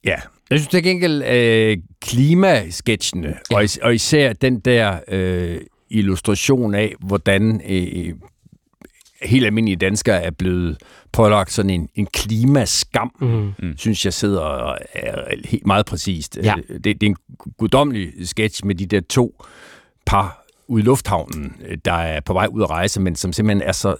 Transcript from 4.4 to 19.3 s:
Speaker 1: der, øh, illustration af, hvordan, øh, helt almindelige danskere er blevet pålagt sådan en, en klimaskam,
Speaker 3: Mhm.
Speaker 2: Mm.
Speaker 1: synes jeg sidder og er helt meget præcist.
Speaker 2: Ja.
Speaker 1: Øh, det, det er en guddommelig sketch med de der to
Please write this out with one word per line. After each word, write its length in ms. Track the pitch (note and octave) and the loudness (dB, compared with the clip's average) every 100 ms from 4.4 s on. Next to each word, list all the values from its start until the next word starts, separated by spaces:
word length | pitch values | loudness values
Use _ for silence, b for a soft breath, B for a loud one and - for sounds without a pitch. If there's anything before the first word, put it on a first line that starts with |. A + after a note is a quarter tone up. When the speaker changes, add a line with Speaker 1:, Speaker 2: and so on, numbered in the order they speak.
| C3 A#2+ | 0 0
Speaker 1:
der, 380 | B2 A#2+ G#2+ F2+ - | 2 2 2 -2 -4
øh, 520 | F#2+ F#2 F2+ F2 E2+ - _ _ | -2 0 -2 -4 -6 -12 _ _
illustration 840 | A2 G2 F2+ - G2 - C3+ A2+ | 0 0 0 0 0 2 2 2
af, 200 | G2+ G#2+ - | 0 -2 -4
hvordan, 600 | F#2+ G2 - G2 A2 G#2+ - | -4 -2 2 2 2 0 -2
øh, 440 | F#2+ F2+ F2+ E2 E2 - _ _ _ _ _ - _ _ _ | -2 -2 -4 -8 -10 -18 _ _ _ _ _ -20 _ _ _
helt 240 | - B2+ A2+ | 2 4 4
almindelige 300 | G#2+ A2+ F2+ | 2 0 2
danskere 460 | F#2 G#2 - F#2+ | 0 0 0 0
er 80 | E2+ | 0
blevet 460 | E2 F#2 F2+ F2 D2+ B B B | -4 -2 0 -2 -6 B B B
pålagt 400 | - G#2+ G#2 F#2 | 2 4 4 2
sådan 180 | - G2 | -2 0
en, 180 | F2+ D#2+ | 0 -4
en 120 | - G2 | -4 -4
klimaskam, 1040 | - G#2 A2 B2+ C#3+ G#2+ - - A#2+ A#2 _ | -4 -4 2 4 4 2 -2 -2 -4 -4 _
Speaker 3:
Mhm. 320 | B2+ A2+ G#2 G2 | -2 0 -2 -6
Speaker 2:
Mm. 160 | F2+ D2 | -8 -4
Speaker 1:
synes 260 | A2+ G#2 | -2 0
jeg 80 | G2 | -2
sidder 280 | - G#2 F#2+ | -2 0 0
og 380 | D#2 C#2 C2 C2+ - | -2 -4 -6 -8 -10
er 300 | - - - - - | -8 -8 -8 -6 -8
helt 220 | - - G2+ | -4 -2 0
meget 200 | G2 G2+ | 0 0
præcist. 520 | E2+ - F2 - - | -4 -4 -6 -8 -2
Speaker 2:
Ja. 120 | G#2+ F#2+ - | 0 0 -4
Speaker 1:
Øh, 60 | |
det, 100 | E2+ - G#2 | -4 -4 2
det 20 | |
er 40 | G#2 | 0
en 100 | F#2+ _ - - - | 0 _ -20 -18 -4
guddommelig 540 | G#2+ C3 D3 A2+ F2 - F2+ | 2 2 2 -2 -8 -10 -8
sketch 380 | - A2 - G2+ | -2 -4 -2 -4
med 80 | |
de 120 | F2+ F#2+ | -4 0
der 140 | G#2 - | -2 0
to 360 | C3 B2 | 0 0